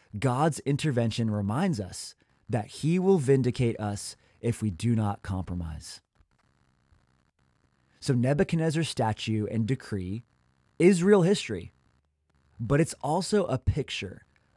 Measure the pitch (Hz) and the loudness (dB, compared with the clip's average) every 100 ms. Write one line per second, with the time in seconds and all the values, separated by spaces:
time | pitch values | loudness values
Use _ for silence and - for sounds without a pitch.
0 | - 104 131 123 160 - - 143 156 123 | -14 -4 -2 2 0 0 -2 -2 0 0
1 | 117 113 110 104 101 120 190 110 92 - | 0 0 -2 0 -2 0 -2 -2 -6 -10
2 | - - _ _ - 117 107 - 147 175 | -16 -18 _ _ -6 -6 -6 -4 0 2
3 | 185 190 127 135 127 113 120 104 104 101 | 4 4 4 4 2 0 -2 -2 -6 -6
4 | - - _ - 117 110 110 80 117 110 | -10 -16 _ -6 -4 -2 -4 -2 0 2
5 | 107 101 - 92 90 90 80 76 - - | 0 -4 -6 -6 -4 -6 -8 -10 -14 -20
6 | _ _ _ _ _ 71 67 64 67 _ | _ _ _ _ _ _ _ _ _ _
7 | 62 64 62 _ 65 _ _ _ _ - | _ _ _ _ _ _ _ _ _ -10
8 | - 123 123 143 - 165 160 156 160 - | 0 2 2 2 0 0 0 0 -2 0
9 | 110 107 - 110 107 117 110 131 - 101 | -2 -2 -2 -2 -2 -2 -2 -4 -6 -8
10 | 90 110 - _ _ _ _ - 170 185 | -6 -10 -12 _ _ _ _ 4 6 6
11 | 185 208 170 202 - 95 - _ _ _ | 6 6 6 2 -2 -8 -10 _ _ _
12 | _ _ _ _ _ - 117 143 160 - | _ _ _ _ _ -8 0 2 2 -2
13 | 143 165 180 208 151 127 - 151 127 - | -2 -2 0 0 0 -2 0 -2 -4 -8
14 | 95 - _ _ _ | -10 -12 _ _ _